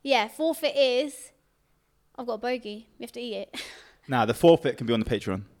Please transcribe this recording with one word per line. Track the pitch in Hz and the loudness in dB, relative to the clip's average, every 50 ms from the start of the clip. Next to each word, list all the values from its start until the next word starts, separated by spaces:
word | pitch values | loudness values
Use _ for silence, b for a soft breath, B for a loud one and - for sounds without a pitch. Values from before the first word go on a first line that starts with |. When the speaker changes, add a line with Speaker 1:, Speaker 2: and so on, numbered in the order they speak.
Speaker 1:
Yeah, | _ 277 269 233 208 220 | _ 2 2 2 2 -2
forfeit | - - 311 330 311 - - 285 285 | -4 -2 0 0 0 0 -2 -2 2
is, | 277 277 254 247 254 294 285 - - - - _ _ _ _ _ _ _ _ _ _ _ _ _ _ _ _ _ - | 2 2 2 2 0 -2 -4 -8 -14 -20 -20 _ _ _ _ _ _ _ _ _ _ _ _ _ _ _ _ _ -10
I've | 247 | -8
got | 240 226 | -8 -6
a | 208 | -6
bogey. | 233 247 254 247 240 214 208 214 226 _ _ | -4 -4 -4 -4 -6 -12 -12 -14 -16 _ _
We | _ 240 | _ -16
have | 240 | -14
to | - - | -12 -12
eat | 247 240 208 | -10 -8 -8
it. | 190 202 _ - 254 B | -10 -10 _ -14 -16 B
<laughs> | B B B B B B B B | B B B B B B B B
Speaker 2:
Nah, | - 135 123 113 | -2 0 2 2
the | 107 113 | 2 2
forfeit | - - 170 170 160 - 139 113 | 6 8 8 8 8 4 -4 -4
can | - 120 | -4 -2
be | 110 117 | 0 0
on | 110 | 0
the | 110 | 0
Patreon. | - 120 101 - 104 95 98 101 - _ _ | -2 -2 -4 -2 -4 -6 -6 -6 -14 _ _